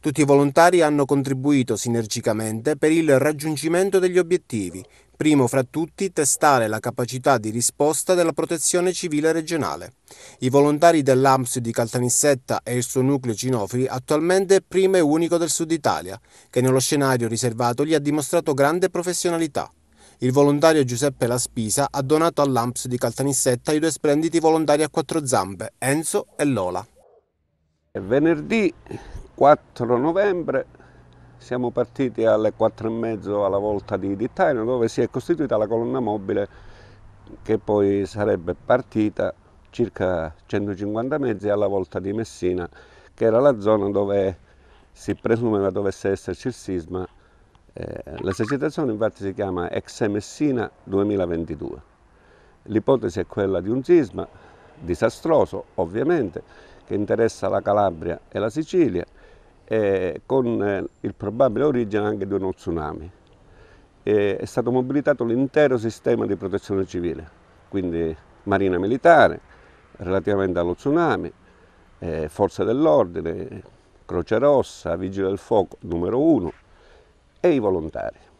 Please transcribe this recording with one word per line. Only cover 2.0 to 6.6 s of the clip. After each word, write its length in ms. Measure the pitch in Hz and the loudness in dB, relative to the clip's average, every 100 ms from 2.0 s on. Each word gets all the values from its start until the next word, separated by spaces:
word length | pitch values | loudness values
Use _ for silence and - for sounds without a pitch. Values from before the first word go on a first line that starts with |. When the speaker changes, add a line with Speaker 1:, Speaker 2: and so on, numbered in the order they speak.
| 107 117 117 107 110 113 127 151 | -2 -4 -2 -2 -4 -4 -2 0
Speaker 1:
per 120 | 156 | 2
il 300 | 160 160 131 | 2 4 4
raggiungimento 800 | 147 151 151 147 156 170 196 190 | 4 -2 -4 -4 0 2 2 2
degli 180 | 180 180 | 2 0
obiettivi, 640 | 170 180 _ 113 90 90 - _ _ _ | 2 -2 _ -6 -6 -10 -18 _ _ _
primo 280 | 151 147 123 | 2 4 4
fra 160 | 135 127 | 0 -2
tutti 440 | 151 160 - 196 | -4 -6 -4 -4
testare 540 | - 143 - 156 135 | 0 -2 2 4 4